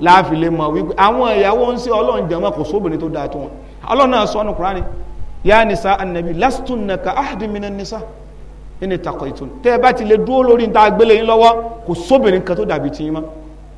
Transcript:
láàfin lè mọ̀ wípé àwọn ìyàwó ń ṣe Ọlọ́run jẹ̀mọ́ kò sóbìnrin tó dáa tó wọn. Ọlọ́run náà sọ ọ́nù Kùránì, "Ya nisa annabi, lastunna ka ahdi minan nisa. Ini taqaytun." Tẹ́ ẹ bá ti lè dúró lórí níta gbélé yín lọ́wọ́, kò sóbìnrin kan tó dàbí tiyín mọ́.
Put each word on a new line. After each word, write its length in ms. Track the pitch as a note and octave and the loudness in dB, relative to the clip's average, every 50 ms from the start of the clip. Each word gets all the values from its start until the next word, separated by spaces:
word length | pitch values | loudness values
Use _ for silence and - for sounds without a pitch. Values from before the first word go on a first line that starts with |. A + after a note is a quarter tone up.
láàfin 380 | D3 F3 F3+ F#3+ F3+ - D#3+ D#3+ | 4 6 6 6 6 4 0 0
lè 80 | E3 E3 | 0 0
mọ̀ 180 | E3+ D#3 D3+ D3+ D#3 | 0 0 -2 -2 -2
wípé 180 | F3+ F#3+ D#3 - | -2 -4 -4 0
àwọn 320 | - F#3+ G#3 A#3+ B3+ B3+ A#3 - G3 | 2 2 2 4 2 0 2 2 2
ìyàwó 340 | G3 G3 G#3+ B3 B3 A#3+ B3 | 2 2 2 2 2 0 0
ń 40 | |
ṣe 140 | - - B3+ | -4 -2 -2
Ọlọ́run 380 | A3+ G#3+ A#3 B3 A#3 G3+ G3 D#3 | 0 0 0 0 0 -2 -2 -2
jẹ̀mọ́ 240 | E3+ E3 G3 G3+ - | -2 -2 -2 -2 -2
kò 120 | D#3 D3 | -4 -6
sóbìnrin 360 | - D#3 G#3+ G3 E3 - D#3 | -4 -4 -2 -2 -2 -4 -4
tó 80 | E3+ D#3 | -6 -6
dáa 180 | C#3+ D3+ C#3 C3+ | -6 -6 -8 -8
tó 100 | - D3 | -8 -10
wọn. 120 | C3+ - - - - - - - - - | -10 -12 -14 -16 -18 -20 -20 -16 -6 -2
Ọlọ́run 200 | A3 C4+ C#4 B3+ | 2 2 4 4
náà 160 | B3+ A3+ G#3 | 4 0 0
sọ 120 | - - G#3+ | 0 -2 -4
ọ́nù 140 | G#3+ G#3 F3+ | -4 -4 -4
Kùránì, 280 | D#3+ F3 F#3+ G3 F3+ - - - - - - - - - - - - - | -4 -4 -4 -4 -4 -4 -6 -6 -8 -10 -10 -8 -8 -8 -8 -8 -2 2
"Ya 200 | F#3+ G#3 A3+ A3+ | 4 6 6 6
nisa 340 | G#3+ G3 E3+ - F#3+ G3 F#3+ | 4 0 -2 0 0 0 0
annabi, 360 | F#3+ F#3 F3 E3+ E3 F3 E3 | -2 -4 -4 -4 -4 -4 -2
lastunna 640 | E3 G#3 C4+ C#4 C4 C4 - B3+ A3+ G3+ G3 F#3 F3+ | 0 0 0 0 -2 -6 -6 -6 -4 -4 -4 -4 -4
ka 120 | - F#3 - | -4 -4 -4
ahdi 320 | B3+ C#4+ C4 - F#3+ A3 G#3+ | -2 -4 -4 -6 -8 -8 -6
minan 280 | G3+ G#3 G3+ G3+ G3+ | -6 -6 -8 -8 -8
nisa. 240 | G3 G3 - A3+ G#3+ - - - - - - - - - - - - - - - - | -8 -10 -10 -10 -12 -12 -12 -16 -18 -20 -20 -18 -18 -18 -18 -18 -18 -18 -18 -14 -8
Ini 180 | F3+ F#3+ F#3 D#3 | -6 -4 -4 -4
taqaytun." 500 | - D3+ - - D3+ C#3 C3 - C#3 B2+ - - - | -4 -8 -8 -6 -8 -8 -8 -10 -12 -14 -14 -4 0
Tẹ́ 100 | A#3+ A#3+ | 0 2
ẹ 40 | A#3 | 4
bá 140 | B3 B3+ - | 4 4 2
ti 120 | - A3 | 2 2
lè 120 | G#3 A3 | 2 2
dúró 260 | G#3 F3 A#3 C4 C4 B3+ | 2 2 0 2 2 6
lórí 240 | B3 A#3 A#3+ A#3 | 6 6 4 4
níta 240 | G#3+ F3+ A3 G#3+ G#3+ | 2 4 4 4 4
gbélé 240 | F#3+ G3 A3+ A3+ G#3+ | 6 4 4 6 6
yín 120 | G#3+ A3+ | 4 4
lọ́wọ́, 260 | A3+ A3+ A3 A3+ A3+ A3+ A3+ - - - - - | 2 4 6 6 6 4 4 -2 -10 -12 -14 -8
kò 80 | - E3+ | -8 -8
sóbìnrin 480 | E3+ - - C4 C4+ A3 G#3 F3+ F#3 F3 | -6 0 2 4 4 4 4 2 2 0
kan 140 | F3+ F3 | -2 -4
tó 80 | E3+ G#3+ | -2 -2
dàbí 260 | F3+ E3 D3 C#3 C#3+ | -2 -2 -2 -4 -6
tiyín 220 | - - D#3 D3+ D#3 | -6 -6 -6 -6 -6
mọ́. 80 | D#3+ D3+ - - - - - - - - - - | -6 -8 -10 -12 -16 -18 -18 -20 -20 -20 -20 -20